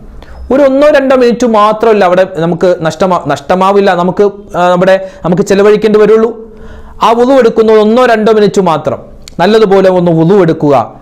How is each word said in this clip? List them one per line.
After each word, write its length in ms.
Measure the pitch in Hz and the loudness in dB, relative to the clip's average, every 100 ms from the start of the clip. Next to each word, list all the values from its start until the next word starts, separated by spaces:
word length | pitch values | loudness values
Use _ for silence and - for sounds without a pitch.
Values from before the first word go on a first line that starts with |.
| - - - - - | -20 -20 -20 -16 -4
ഒരു 100 | 269 | 0
ഒന്നോ 240 | 269 269 294 | 2 2 2
രണ്ടോ 280 | 285 262 262 | 2 0 0
മിനിറ്റ് 320 | 240 214 247 | 0 0 0
മാത്രമല്ല 580 | 214 208 214 226 208 180 | 2 0 0 0 2 2
അവിടെ 220 | 180 190 151 | 0 -2 -2
നമുക്ക് 380 | 170 165 185 165 | -4 -2 -2 -2
നഷ്ടമാ-, 460 | 160 - 190 175 147 | -4 -4 -2 -2 -4
നഷ്ടമാവില്ല, 680 | 139 - 185 190 202 196 175 | -6 -4 -2 0 0 0 0
നമുക്ക്, 640 | 180 185 202 202 208 165 | -2 -2 -2 -4 -10 -2
ആ, 120 | 180 | 0
നമ്മുടെ, 380 | 180 185 190 190 - 165 | 0 2 0 -2 -8 -4
നമുക്ക് 180 | 180 | -2
ചെലവഴിക്കേണ്ടി 560 | 208 202 208 208 214 214 | 0 2 2 2 2 2
വരുള്ളൂ. 560 | 208 220 233 - - - - - - - | 2 2 0 -6 -18 -20 -20 -20 -20 -4
ആ 80 | 202 | -2
വുളു 220 | 233 247 | 0 2
എടുക്കുന്നത് 460 | 269 226 226 220 220 | 2 2 2 2 2
ഒന്നോ 260 | 214 240 247 | 2 2 2
രണ്ടോ 280 | 220 214 | 0 0
മിനിറ്റ് 280 | 214 202 202 | 2 0 0
മാത്രം, 380 | 180 151 131 107 - - - - | -2 -2 -4 -8 -10 -20 -14 -4
നല്ലതുപോലെ 500 | 185 220 202 196 190 | 0 2 2 2 2
ഒന്ന് 220 | 185 175 | 2 0
വുളു 300 | 160 160 208 | 0 2 2
എടുക്കുക. 560 | 165 160 147 131 107 - | 0 0 0 0 -2 -10